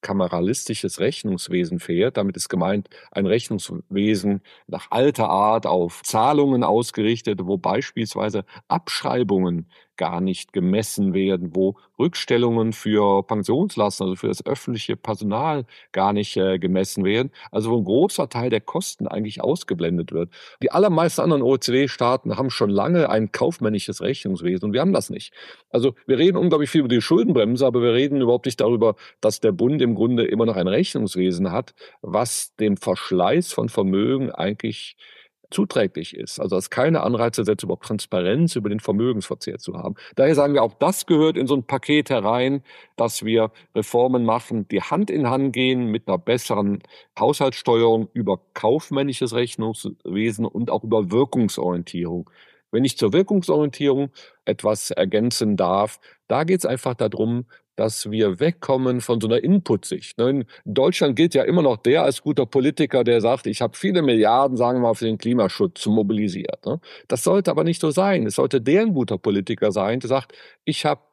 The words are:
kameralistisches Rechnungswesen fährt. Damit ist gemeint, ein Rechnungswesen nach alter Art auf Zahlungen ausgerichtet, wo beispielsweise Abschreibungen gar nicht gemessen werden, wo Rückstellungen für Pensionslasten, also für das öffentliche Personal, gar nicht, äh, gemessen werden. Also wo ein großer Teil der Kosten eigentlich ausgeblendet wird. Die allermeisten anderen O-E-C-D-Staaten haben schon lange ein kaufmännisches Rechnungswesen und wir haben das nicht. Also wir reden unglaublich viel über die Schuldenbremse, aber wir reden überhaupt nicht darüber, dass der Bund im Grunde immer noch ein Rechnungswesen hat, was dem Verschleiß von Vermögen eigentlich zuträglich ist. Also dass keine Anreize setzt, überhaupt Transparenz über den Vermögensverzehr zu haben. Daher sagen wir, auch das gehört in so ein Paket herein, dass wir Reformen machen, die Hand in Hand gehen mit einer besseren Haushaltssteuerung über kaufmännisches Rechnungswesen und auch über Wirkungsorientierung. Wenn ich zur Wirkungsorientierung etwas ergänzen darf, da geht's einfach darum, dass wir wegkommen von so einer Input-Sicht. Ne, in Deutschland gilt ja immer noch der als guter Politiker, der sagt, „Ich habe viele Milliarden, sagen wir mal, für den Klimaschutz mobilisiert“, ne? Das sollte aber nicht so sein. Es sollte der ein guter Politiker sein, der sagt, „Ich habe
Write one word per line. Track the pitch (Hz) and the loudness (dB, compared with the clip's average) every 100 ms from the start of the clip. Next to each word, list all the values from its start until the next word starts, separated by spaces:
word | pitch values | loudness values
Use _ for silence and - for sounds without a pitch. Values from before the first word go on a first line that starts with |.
kameralistisches | - 98 90 87 90 - - 110 98 - | -4 -2 -2 0 -2 -2 -6 -6 -6 -2
Rechnungswesen | 101 - 107 92 - 90 87 87 | -4 -2 -6 -6 -4 -4 -2 -6
fährt. | - 87 117 - | -4 0 0 0
Damit | 98 92 | -4 -4
ist | - | -6
gemeint, | 92 85 101 - - - | -2 0 -2 -6 -18 -10
ein | - 98 | -4 0
Rechnungswesen | 120 - 104 - 87 - 98 104 107 101 101 _ - - | 0 -2 -8 -8 -12 -6 -2 0 0 0 -2 _ -20 -12
nach | 85 - | -12 -4
alter | 113 139 139 107 | 0 0 2 0
Art | 95 104 113 104 | 2 4 2 2
auf | 90 87 - | 0 0 -4
Zahlungen | - 113 127 147 143 127 | -4 0 2 4 2 2
ausgerichtet, | 107 107 117 - 107 117 117 98 | 2 2 0 -2 0 0 -2 -4
wo | 92 98 | -2 -2
beispielsweise | - 101 - - 110 - 107 104 95 - _ | 0 -2 -4 -6 -6 -4 -4 -4 -8 -18 _
Abschreibungen | 170 - - 131 123 120 98 92 85 82 _ _ - | -4 -2 -6 -2 0 2 2 2 -2 -6 _ _ -6
gar | 85 87 | -4 -2
nicht | 95 90 - | -4 -4 -6
gemessen | 101 90 101 113 - 98 | -2 0 0 -2 -2 0
werden, | 92 98 92 87 | 0 0 0 -2
wo | 85 95 101 _ - | 0 -2 -2 _ -2
Rückstellungen | 143 - - 120 120 113 113 | -2 -2 0 2 2 2 -2
für | 107 107 107 101 98 | -2 0 2 4 2
Pensionslasten, | 98 107 98 123 196 - 104 - 95 | 0 -4 0 0 0 0 -2 0 -4
also | 92 | -2
für | 110 | -4
das | 98 - | -4 -4
öffentliche | 135 - 117 - - | -6 -4 -8 -6 -8
Personal, | - 104 107 107 156 151 120 - _ | -6 -6 -4 -2 -2 -4 -6 -16 _
gar | - 98 | -2 0
nicht, | 101 101 - | 0 -2 0
äh, | 95 95 | 0 0
gemessen | 90 92 95 - | 0 0 -2 -2
werden. | 92 107 135 - - | 0 0 -2 -6 -8
Also | 104 110 | -4 0
wo | 120 | 0
ein | |
großer | 92 113 196 - 139 | 2 2 2 0 -4
Teil | 123 123 | -2 -2
der | 110 | -2
Kosten | - 165 - - - | -2 -6 -6 -8 -6
eigentlich | 92 107 107 | -4 -6 -4
ausgeblendet | - 165 - 85 85 87 82 | -2 -2 -4 -4 0 -2 -2
wird. | 80 87 - - - | -6 -6 -10 -20 -4
Die | - | -2
allermeisten | - 208 160 165 - | 2 2 4 0 0
anderen | 160 147 | 0 2
O-E-C-D-Staaten | 123 131 - 127 135 - 123 127 113 107 | 2 2 2 0 0 0 0 0 -2 -4
haben | 131 | -4
schon | - 104 | 0 0
lange | 101 117 175 156 | 2 2 2 2
ein | 110 110 | 0 -2
kaufmännisches | - 131 170 107 107 - 101 | -2 -2 0 -2 -2 -4 -4
Rechnungswesen | 101 139 98 92 87 92 104 | -4 -4 -4 -4 -2 -2 -2
und | |
wir | 120 | 0
haben | 170 | 2
das | 175 104 | 0 -2
nicht. | - - - - - _ | -12 -14 -20 -20 -20 _
Also | 120 131 - - | 0 0 -2 -2
wir | 131 | 4
reden | 170 175 | 4 4
unglaublich | 175 160 147 | 2 2 2
viel | 165 | 2
über | 131 | 4
die | 120 | 2
Schuldenbremse, | - 175 233 135 107 120 135 | 4 2 4 2 2 2 2
aber | 120 | 4
wir | 120 | 2
reden | 117 143 139 | 2 2 2
überhaupt | 120 123 131 | 2 2 0
nicht | 117 | -2
darüber, | 110 120 110 101 - _ | 0 4 2 2 -10 _
dass | 107 - | -2 2
der | 110 | 0
Bund | 90 117 151 | 2 2 2
im | 123 101 | 2 2
Grunde | 117 120 113 | 2 2 0
immer | 110 117 | 2 0
noch | 98 | 2
ein | 90 | 0
Rechnungswesen | 107 185 143 107 90 92 87 95 | 2 0 -2 -4 0 0 0 -2
hat, | 95 127 _ - _ | -2 -6 _ -20 _
was | 104 95 120 - - - | -4 -2 -2 -4 -10 -2
dem | 107 95 | -2 0
Verschleiß | - 92 - 90 90 151 180 | -2 -4 -2 0 2 0 -2
von | - 117 | -4 -4
Vermögen | - 98 95 113 131 131 | -2 0 2 0 -2 -4
eigentlich | - 98 104 113 107 - - - - - _ _ | -4 -4 -4 -6 -8 -14 -20 -20 -20 -20 _ _
zuträglich | - - - 101 - 82 - | -2 0 0 0 -2 -12 -12
ist. | - - | -12 -8
Also | 92 92 | -2 -2
dass | - | -2
keine | - 143 165 | 0 2 2
Anreize | - 120 117 - | 0 0 0 0
setzt, | 104 104 | -2 -2
überhaupt | 95 90 - | -2 -6 -4
Transparenz | 107 - 92 90 123 170 - | -8 -2 -2 0 2 2 0
über | 107 | -4
den | 107 | -4
Vermögensverzehr | - 104 120 113 - - - - | -2 0 0 -2 -6 -10 -10 -10
zu | - | -10
haben. | 85 - 202 - - | -10 -10 -10 -10 2
Daher | 135 160 | 4 4
sagen | 143 | 4
wir, | 143 | 4
auch | 113 - | 0 0
das | 160 196 - | 0 0 2
gehört | 160 156 - | 4 4 2
in | 131 | 0
so | 139 | 0
ein | |
Paket | 117 135 - 147 143 | 0 -4 0 0 2
herein, | 127 101 120 131 139 - - - - | 0 2 0 0 -2 -6 -20 -20 -2
dass | 117 - 107 | -2 -2 0
wir | 113 110 - _ | 2 2 -2 _
Reformen | - 107 120 127 127 117 | -4 0 2 2 2 2
machen, | 113 - 117 95 | 0 -2 -6 -2
die | 101 | -4
Hand | - 156 208 | -2 -2 0
in | - 131 | 0 0
Hand | 131 139 | 0 0
gehen | 117 131 127 120 | 0 0 0 -2
mit | 107 - | -4 -2
einer | 92 | -2
besseren | - 117 - 104 101 98 - - _ - | 0 -2 0 -2 0 -2 -8 -20 _ -2
Haushaltssteuerung | 113 147 139 - - 117 117 113 107 | 0 2 0 0 0 4 4 2 0
über | - 101 95 _ | -4 -2 -2 _
kaufmännisches | - 110 147 - 139 139 127 127 | -2 0 0 -2 -4 -2 -2 -4
Rechnungswesen | 117 120 - 110 110 101 - - 95 113 104 113 | -2 -4 -4 -6 -6 -10 -12 -6 -2 -2 -2 -4
und | - 120 | -4 -2
auch | 104 | -4
über | 113 110 95 | 0 0 2
Wirkungsorientierung. | 110 135 127 107 - 87 87 85 87 87 87 85 _ _ _ _ | 2 2 2 0 0 -4 -4 -6 -8 -6 -6 -10 _ _ _ _
Wenn | 110 131 | 0 0
ich | - | 2
zur | 110 | 2
Wirkungsorientierung | 135 190 202 175 151 147 - 143 135 139 - - _ - | 2 2 0 2 0 0 0 0 2 -2 -8 -20 _ -4
etwas | 104 104 107 - | -2 0 -2 -4
ergänzen | - 95 104 117 120 110 98 | -2 0 2 0 0 0 2
darf, | 90 95 107 - - _ _ | 2 2 0 -4 -20 _ _
da | 120 | -2
geht's | 160 185 - | 0 0 0
einfach | 123 139 | -2 -4
darum, | 120 110 - 113 120 123 _ _ - | -2 -4 0 -2 -2 -6 _ _ -4
dass | 110 110 107 | -4 -4 -6
wir | 107 104 90 | 0 0 2
wegkommen | 151 170 - 135 131 123 | 0 -2 -2 0 0 -2
von | 120 117 | -2 -2
so | 110 | 2
einer | 120 | 0
Input-Sicht. | 139 202 - 107 - 90 - - | 4 2 2 -2 -2 -10 -10 -2
Ne, | 120 | 0
in | 139 120 - - | 0 -4 -12 -4
Deutschland | 107 139 185 151 127 | 2 2 2 0 2
gilt | 170 | 2
ja | 135 | 2
immer | - 175 | 2 4
noch | 147 110 | 2 2
der | 117 151 | 2 4
als | 143 127 | 2 0
guter | - 147 120 | -2 -2 0
Politiker, | 139 135 151 143 135 117 | 2 0 0 0 2 4
der | 117 | 4
sagt, | 110 131 113 | 2 0 -2
„Ich | - | -2
habe | 120 - | -4 -2
viele | 196 180 | -2 2
Milliarden, | 147 113 110 120 139 127 | 2 4 4 4 2 2
sagen | 120 127 | 2 2
wir | 120 | 2
mal, | 110 | 0
für | 113 | -2
den | 110 | -2
Klimaschutz | 117 123 98 - 95 - - | 0 2 0 2 -2 -2 0
mobilisiert“, | 107 101 107 104 90 - - - | 0 2 0 -2 -4 -8 -8 -6
ne? | 156 - - _ | -6 -8 -20 _
Das | 123 | -2
sollte | - 190 180 | 2 2 2
aber | 156 | 0
nicht | 156 170 | 0 0
so | 160 | 0
sein. | 151 196 185 110 | 2 2 2 0
Es | 104 | 0
sollte | 135 135 | 0 2
der | 117 180 | 2 2
ein | 226 | 2
guter | 170 120 101 | 0 0 -2
Politiker | - 101 92 104 107 | 0 -2 -2 0 0
sein, | 98 95 123 | 0 0 -2
der | 123 | 0
sagt, | 135 - - - _ - | -2 -2 -20 -20 _ -6
„Ich | 156 151 | -2 -2
habe | 143 _ | -2 _